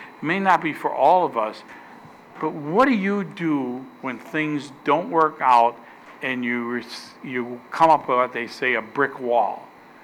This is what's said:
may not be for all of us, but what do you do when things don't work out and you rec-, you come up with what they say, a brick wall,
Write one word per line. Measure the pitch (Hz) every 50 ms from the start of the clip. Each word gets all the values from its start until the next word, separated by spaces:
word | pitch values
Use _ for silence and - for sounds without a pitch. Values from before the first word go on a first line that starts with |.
| - - - -
may | - 151 175 196
not | 196 190 180 160
be | 170 160 143
for | - - 151 -
all | 127 131 147 175 185 175
of | 147 123 117
us, | 107 110 104 - - - - - - - - - - - - - - - - - -
but | 156 170
what | 170 143 147 165 208 262
do | 285 254
you | 208 190 196 202 202 196
do | 156 147 - 170 165 151 143 131 123 123 127 131 - - - -
when | 131 131 131
things | - - - 156 156 151 151 147 127 - - - -
don't | 151 143 160 185 170
work | 175 165 160 156 151 -
out | 156 131 123 120 117 120 117 - - - - - - - - - -
and | 135 131 127 123
you | 120 120 120 120 117 120
rec-, | 120 113 117 - - - - - - -
you | 147 127 123 120 120 123 123 - -
come | - - 165 160
up | 156 143 - -
with | 131
what | 123 127 123 -
they | 120 117
say, | 107 - - 135 127 123
a | 113
brick | 110 107 - 139 139 135 - -
wall, | 131 120 117 117 107 95 - - - - - - - - - -